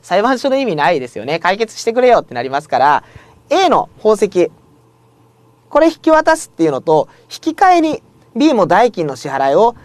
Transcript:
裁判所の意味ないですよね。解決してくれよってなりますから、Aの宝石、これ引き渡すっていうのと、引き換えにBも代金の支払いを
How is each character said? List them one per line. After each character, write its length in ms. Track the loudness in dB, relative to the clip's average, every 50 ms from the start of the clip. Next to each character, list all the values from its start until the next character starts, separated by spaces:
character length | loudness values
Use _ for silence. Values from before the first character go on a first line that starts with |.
裁 200 | -8 -4 -2 0
判 180 | 0 0 -2 -2
所 100 | -2 -2
の 60 | -2
意 80 | -2 -2
味 140 | -2 -2 0
な 120 | 0 0
い 100 | 0 -2
で 60 | -4 -8
す 80 | -12 -12
よ 80 | -8
ね。 140 | -6 -6 -4
解 180 | -2 -2 -2 -2
決 200 | -4 -8 -8 -8
し 60 | -6
て 80 | -4
く 80 | -2 0
れ 80 | 2 4
よ 120 | 4 2
っ 40 | 0
て 100 | -2 -8
な 80 | -8
り 80 | -8 -6
ま 120 | -6 -6
す 80 | -6 -4
か 100 | -2 0
ら、 240 | 2 2 2 0 -2 -8 -20 -20 -20 _ _ _ _ -4
A 180 | -2 0 2 2
の 220 | 2 0 -2 -4 _ -4
宝 180 | 0 0 0
石、 340 | 0 0 -2 -2 -2 -2 -2 -4 _ _ _ _ _ _ _ _ _ _ _ _ _ _ _ _ _ _ _ _ _ _ -2
こ 100 | 0 2
れ 60 | 2 2
引 80 | 0
き 140 | 0 0 2
渡 260 | 2 2 2 2 0 -2
す 100 | -2 -10
っ 40 |
て 120 | _ -2 -2
い 60 | -2
う 20 |
の 80 | -2 -2
と、 300 | -2 0 0 0 0 -2 -8 _ _
引 300 | -20 -16 -10 -8 -6 -2
き 60 | 0
換 200 | 2 4 4 2
え 20 |
に 220 | 2 -2 -4 -6 _ _ _ _ _ _ -4
B 200 | 0 0 2 2
も 120 | 2 2
代 280 | 2 2 2 2 0 0
金 120 | -4 -6
の 120 | -6 -6 -10
支 100 | -10 -8
払 240 | -4 -2 0 0
い 40 | 2
を 200 | 2 2 2 0 -4 -16